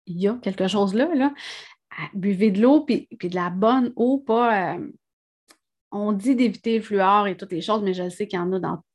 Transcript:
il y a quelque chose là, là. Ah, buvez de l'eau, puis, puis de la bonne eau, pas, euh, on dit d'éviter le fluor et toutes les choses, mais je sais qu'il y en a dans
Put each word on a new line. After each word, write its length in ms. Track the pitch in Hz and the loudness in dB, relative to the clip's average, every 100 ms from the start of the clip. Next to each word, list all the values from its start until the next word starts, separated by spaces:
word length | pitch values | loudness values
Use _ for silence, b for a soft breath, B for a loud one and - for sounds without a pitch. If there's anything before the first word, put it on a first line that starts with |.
| - | -12
il 140 | 170 | -2
y 80 | 196 | -2
a 60 | 240 | -2
quelque 320 | 208 190 190 | -4 -2 -2
chose 260 | 208 202 | 0 0
là, 200 | 208 302 | 2 0
là. 200 | 302 269 B B B B B _ - | 2 0 B B B B B _ -12
Ah, 120 | 156 | -10
buvez 360 | 202 196 185 220 | -4 -2 2 2
de 120 | 190 | 4
l'eau, 180 | 240 302 | 6 6
puis, 280 | 302 226 - - | 4 -2 -4 -10
puis 100 | 180 | -6
de 60 | |
la 160 | 180 175 | -4 -4
bonne 420 | 180 220 262 240 - | 0 2 2 0 0
eau, 220 | 240 269 | 0 0
pas, 560 | 277 226 240 208 170 | 0 0 2 0 -2
euh, 140 | - - - _ _ _ _ _ _ _ _ _ | -4 -10 -14 _ _ _ _ _ _ _ _ _
on 220 | 202 208 | -6 -2
dit 220 | 202 226 | 0 0
d'éviter 440 | 247 240 190 233 226 | 2 2 0 -2 -2
le 40 | |
fluor 440 | 208 202 190 208 202 | 0 2 4 4 2
et 100 | 180 | -4
toutes 160 | 196 | -8
les 80 | 170 | -6
choses, 220 | 180 220 | -2 0
mais 120 | 202 | 0
je 140 | 180 180 | -2 -4
sais 180 | 175 208 | -6 -6
qu'il 120 | 185 | -4
y 40 | |
en 100 | 175 | -2
a 60 | 185 | -2
dans 240 | 175 175 - | -4 -8 -12